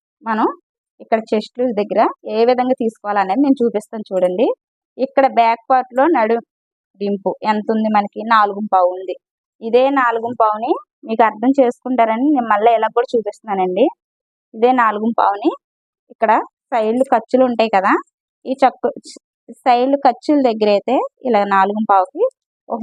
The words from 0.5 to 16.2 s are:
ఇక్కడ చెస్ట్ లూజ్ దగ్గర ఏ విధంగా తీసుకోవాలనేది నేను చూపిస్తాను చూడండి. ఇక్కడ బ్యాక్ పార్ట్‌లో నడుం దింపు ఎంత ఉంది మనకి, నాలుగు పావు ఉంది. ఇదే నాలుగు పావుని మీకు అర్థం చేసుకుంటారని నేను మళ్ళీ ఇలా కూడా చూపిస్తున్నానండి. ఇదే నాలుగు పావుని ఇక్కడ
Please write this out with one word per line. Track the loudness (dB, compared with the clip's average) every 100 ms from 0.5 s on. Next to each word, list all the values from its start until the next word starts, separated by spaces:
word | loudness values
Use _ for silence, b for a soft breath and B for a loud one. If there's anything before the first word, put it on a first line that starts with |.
| -4 _ _ _ _
ఇక్కడ | -4 -4 -2
చెస్ట్ | -4 -4 -4
లూజ్ | -4 -2
దగ్గర | -2 0 0 -2 -8 0
ఏ | 2
విధంగా | 2 -2 -2
తీసుకోవాలనేది | -4 -6 -6 -4 -2 0
నేను | 0 0
చూపిస్తాను | 0 -2 -8 -14 -6
చూడండి. | -2 -2 0 -2 -2 _ _ _ -8
ఇక్కడ | -4 0 0 2
బ్యాక్ | 0 0 _
పార్ట్‌లో | -2 0 0 2 2
నడుం | 0 -2 -4 _ _ _ _ _
దింపు | -6 -4 -4 -4 -2
ఎంత | -2 -2 -2
ఉంది | 0 0
మనకి, | -2 -8 0
నాలుగు | 2 2 -2 -2
పావు | 0 0 -2
ఉంది. | -10 -12 _ _ _ _
ఇదే | -2 2 2 0
నాలుగు | 0 -2 -6 0
పావుని | 0 0 -2 -4 -6 _ -8
మీకు | 0 0
అర్థం | 2 0 2
చేసుకుంటారని | 0 0 -4 0 0 0 0
నేను | 0 0
మళ్ళీ | 2 2 2
ఇలా | 0 -2
కూడా | -2
చూపిస్తున్నానండి. | -2 -4 -10 -8 -4 -2 0 0 -2 _ _ _ _ _
ఇదే | -2 0 2
నాలుగు | 0 0 -4 0
పావుని | 0 0 -4 -6 _ _ _ _ _
ఇక్కడ | -4